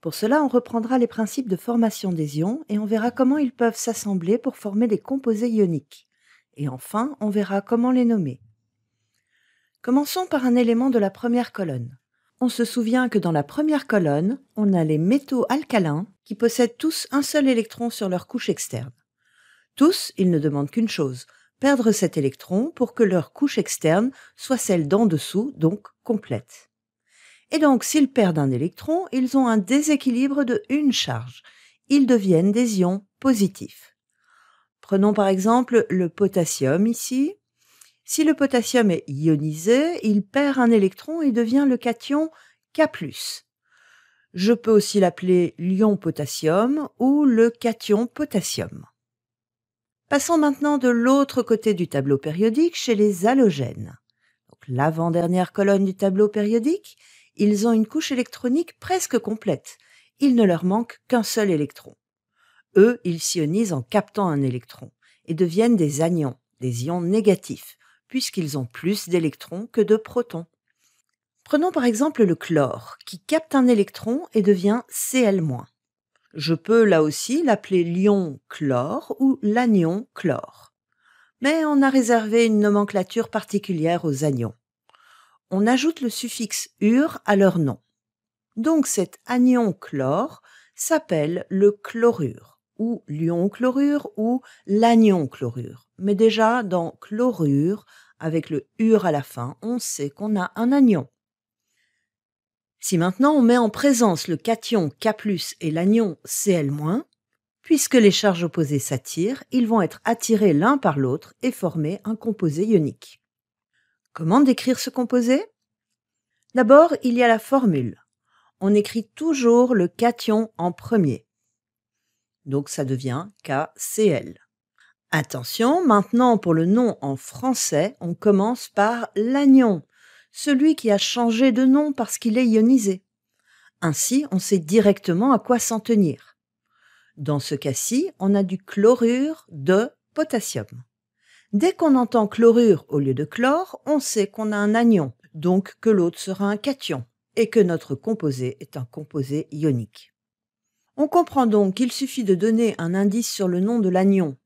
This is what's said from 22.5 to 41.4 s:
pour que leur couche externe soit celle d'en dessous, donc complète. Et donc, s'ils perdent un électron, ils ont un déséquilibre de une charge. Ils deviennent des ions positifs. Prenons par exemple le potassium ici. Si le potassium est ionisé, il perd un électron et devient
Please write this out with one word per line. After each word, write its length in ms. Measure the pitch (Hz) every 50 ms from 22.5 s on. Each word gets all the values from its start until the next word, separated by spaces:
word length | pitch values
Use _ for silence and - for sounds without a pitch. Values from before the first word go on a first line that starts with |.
| 180 190 240 320
pour 220 | - - 254 233 -
que 80 | - 233
leur 300 | 202 185 180 156 - _
couche 260 | - - 285 - -
externe 520 | 185 - - - - 156 160 190 220 262 269 - - - _
soit 220 | _ - - 269 240
celle 300 | - - 202 175 156 143
d'en 180 | 175 202 233
dessous, 460 | 214 160 147 - - - 185 226 285 -
donc 320 | - 156 160 180 202 _ - _ _ _
complète. 680 | - 233 208 - - 131 104 - _ - - _ _ _ _ _ _ _ _ _ _ _ _ _ - _ _ _ _
Et 80 | - 320
donc, 240 | 311 294 269 233 -
s'ils 300 | - - 311 285 262 _
perdent 260 | - 214 180 170 151
un 120 | 143 135
électron, 560 | 131 123 139 180 - - - - 311 349 381 -
ils 280 | - 262 254 247 - 269
ont 100 | 262 240
un 80 | 226
déséquilibre 880 | 214 190 175 240 285 302 311 302 285 - 269 240 233 262 277 277 277 285
de 180 | 233 247 208 - _
une 240 | 254 294 302 277 226
charge. 500 | - - - 123 113 117 127 120 - _ - _ _ _ _ _ _ _ _
Ils 180 | 269 285 269
deviennent 460 | 233 254 233 190 190 180 160 175 202 202
des 280 | 226 247 240 214 190
ions 260 | 180 175 185 202 208 _ _ _
positifs. 760 | - 269 262 214 202 180 - - - - - - - _ _ _ _ _ _ _ _ _ _ _ _ _ _ _ _ _ _ _ _
Prenons 320 | - 202 196 196 208 208
par 140 | 208 202 196
exemple 580 | 190 185 185 220 233 247 254 247 247 226 - -
le 220 | - 185 180 165
potassium 760 | - - 202 190 190 190 165 156 - - 139 131 139 175 202
ici. 480 | 226 233 - - - 254 254 277 311 403 _ _ _ _ _ _ _ _ _ - _ _ _ _
Si 180 | - - - 311
le 120 | 311 302
potassium 560 | - 285 269 277 247 220 - - 247 233 208
est 140 | 170 - - -
ionisé, 880 | 139 135 151 165 156 143 147 156 151 156 160 202 233 262 302 330 349 - -
il 180 | 220 208 208 196
perd 340 | _ _ 277 285 285 277 269
un 120 | 247 233
électron 520 | 233 220 196 190 - - - - 311 339 320
et 100 | 277 226
devient 320 | 226